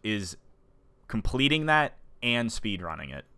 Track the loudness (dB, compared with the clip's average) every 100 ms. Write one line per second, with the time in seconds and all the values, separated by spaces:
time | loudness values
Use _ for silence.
0 | -4 -4 -4 -10 -20 -20 _ _ _ _
1 | -6 -4 0 2 4 4 4 4 2 -2
2 | -20 -6 0 0 0 -2 -4 -4 -6 -8
3 | -10 -12 -14